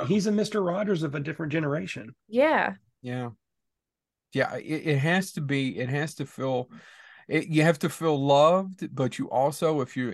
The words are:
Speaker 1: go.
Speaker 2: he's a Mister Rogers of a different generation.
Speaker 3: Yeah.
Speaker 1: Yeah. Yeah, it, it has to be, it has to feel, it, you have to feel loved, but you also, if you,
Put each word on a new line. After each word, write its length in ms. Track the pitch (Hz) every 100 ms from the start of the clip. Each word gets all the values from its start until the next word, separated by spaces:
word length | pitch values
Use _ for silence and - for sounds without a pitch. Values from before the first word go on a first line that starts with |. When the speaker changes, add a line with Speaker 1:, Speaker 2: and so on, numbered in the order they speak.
Speaker 1:
go. 40 |
Speaker 2:
he's 220 | 131 208 202
a 60 |
Mister 280 | 208 208 214
Rogers 400 | 180 185 208 180
of 100 | 156
a 60 | 151
different 320 | 143 151 160
generation. 640 | 160 151 151 185 - 110 - _
Speaker 3:
Yeah. 460 | 226 302 262 180 196 _ _
Speaker 1:
Yeah. 280 | 123 123 120 117 _ _ _ _ _ _ _ _ _
Yeah, 240 | 135 - 127
it, 80 | - 156 165
it 100 | 143
has 320 | 156 185 190
to 60 | -
be, 380 | 143 139 135 95
it 100 | 123
has 280 | 143 160 -
to 100 | 139
feel, 420 | - 131 127 127 - - - - - -
it, 180 | 156 160
you 160 | 151
have 160 | 160 165
to 100 | 170
feel 300 | - 160 147
loved, 720 | 139 139 151 185 190 185 -
but 240 | 131 127 -
you 140 | -
also, 500 | 123 139 143 165 156
if 160 | 123 -
you, 160 | 123